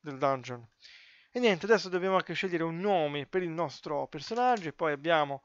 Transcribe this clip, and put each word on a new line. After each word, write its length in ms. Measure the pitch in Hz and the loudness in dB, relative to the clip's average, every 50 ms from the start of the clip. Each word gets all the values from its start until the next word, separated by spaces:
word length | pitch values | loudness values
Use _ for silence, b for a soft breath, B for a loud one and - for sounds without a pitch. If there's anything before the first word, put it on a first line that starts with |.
del 160 | _ 151 139 | _ -10 -6
dungeon. 500 | 131 143 139 135 131 120 123 127 120 117 - _ B B B B B B B B B B B | 0 0 0 0 0 -2 -8 -10 -10 -12 -18 _ B B B B B B B B B B B
E 100 | B 247 | B 2
niente, 260 | 247 226 196 165 - | 4 4 2 2 4
adesso 240 | 202 226 202 - 190 | 4 4 4 4 0
dobbiamo 260 | 180 180 175 190 190 | -2 -2 0 2 2
anche 160 | 185 170 - 170 | 2 0 0 -4
scegliere 300 | 156 - 190 170 165 165 | -4 -2 -2 0 0 0
un 160 | 165 165 165 | -2 -2 -2
nome 480 | 185 208 202 180 156 147 143 147 139 | 0 2 2 2 2 0 -2 -4 -6
per 160 | - - 190 180 | -2 -2 -2 -2
il 80 | 170 | -2
nostro 560 | 160 165 170 143 131 - - 165 151 143 139 | -2 -4 -4 -4 -6 -10 -8 -6 -4 -4 -4
personaggio 640 | - - 156 139 - 220 233 247 254 247 220 180 156 | -6 -8 -12 -8 -6 -2 2 2 2 2 2 0 -6
e 40 | - | -6
poi 200 | _ 170 156 147 | _ -2 -2 -2
abbiamo, 500 | 139 139 165 170 156 147 143 139 135 B | 0 2 2 4 4 4 2 -2 -8 B